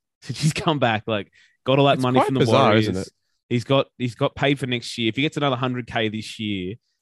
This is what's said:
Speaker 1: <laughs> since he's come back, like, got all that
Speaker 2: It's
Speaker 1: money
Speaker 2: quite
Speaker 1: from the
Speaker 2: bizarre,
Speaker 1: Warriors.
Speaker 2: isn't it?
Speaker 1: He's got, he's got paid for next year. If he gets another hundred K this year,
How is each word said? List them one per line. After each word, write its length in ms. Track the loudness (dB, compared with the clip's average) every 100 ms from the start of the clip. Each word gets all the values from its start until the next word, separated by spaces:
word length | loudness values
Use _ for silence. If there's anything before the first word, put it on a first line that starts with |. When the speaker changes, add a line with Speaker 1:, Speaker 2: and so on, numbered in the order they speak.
Speaker 1:
<laughs> 180 | _ _
since 200 | -14 -4
he's 120 | -2
come 260 | -2 -2 0
back, 240 | 0 0 -2
like, 240 | -6 -6 _ _ _ 0
got 140 | 4
all 60 | 4
that 100 | 4
Speaker 2:
It's 80 |
Speaker 1:
money 140 | 2 2
Speaker 2:
quite 60 | 2
Speaker 1:
from 60 | 2
the 40 |
Speaker 2:
bizarre, 240 | 4 4 6
Speaker 1:
Warriors. 180 | 4 2
Speaker 2:
isn't 120 | -4 -8
it? 20 | _ _ _ -4
Speaker 1:
He's 140 | -4
got, 240 | 0 0 0 -6
he's 160 | -8 -4
got 200 | -4 0
paid 240 | 0 0
for 80 | -2
next 280 | -6 -6 -4
year. 120 | -4
If 60 | -2
he 80 |
gets 120 | -4 -2
another 180 | -2 -2
hundred 320 | -4 -6 -4
K 200 | -2 -2
this 300 | -4 -10 -8
year, 360 | -6 -4 -6 -10 _ _